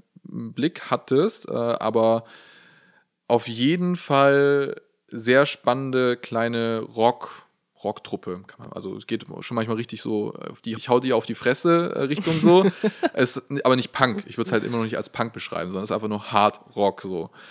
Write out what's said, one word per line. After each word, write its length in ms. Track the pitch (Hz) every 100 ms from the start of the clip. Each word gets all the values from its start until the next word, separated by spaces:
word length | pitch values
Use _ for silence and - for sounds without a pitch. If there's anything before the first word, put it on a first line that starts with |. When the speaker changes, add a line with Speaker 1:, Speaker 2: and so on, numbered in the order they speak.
| _ _ -
Speaker 1:
im 280 | 120 113
Blick 360 | - 160 - -
hattest, 560 | 127 - 135 202 - -
äh, 60 |
aber 720 | 120 117 117 110 113 113 113 - - - - _ _ _ _ _ _ -
auf 180 | 120 120
jeden 480 | 113 135 175 180
Fall 800 | 175 - 139 139 139 143 143 139 - _ _ _
sehr 400 | 120 110 131 147
spannende 680 | - 127 127 135 127 123 123
kleine 640 | - 117 117 117 117 113
Rock-, 680 | 110 117 117 - - - _ _ _ _
Rocktruppe. 580 | 104 - - 98 101 90
Kann 140 | - -
man, 140 | -
also 240 | - 95 101
es 100 | -
geht 180 | 113 - -
schon 160 | -
manchmal 220 | 117 113 110
richtig 260 | 117 110
so 320 | 113 107 107
auf 260 | - - -
die, 120 | 113
ich 160 | 110 -
hau 100 | 123
dir 160 | 127
auf 120 | 113 -
die 100 | 110
Fresse, 560 | - 139 170 170 170
äh, 80 | -
Richtung 320 | 135 156 165
so. 340 | 160 170 175 190 - 214
Speaker 2:
<laughs> 220 | - 339
Speaker 1:
Es, 260 | - 127 131 - 139
aber 140 | 127 127
nicht 160 | -
Punk. 320 | - 127 101 -
Ich 100 | -
würd's 140 | 101
halt 140 | 113
immer 140 | 107 117
noch 60 |
nicht 120 | 110 -
als 140 | -
Punk 220 | - 117
beschreiben, 360 | - - - 90
sondern 140 | 95
es 60 | 104
ist 40 |
einfach 140 | 101 107
nur 240 | 104 -
Hard 280 | 110 104 - -
Rock 280 | - 101 -
so. 280 | 95 90 - - -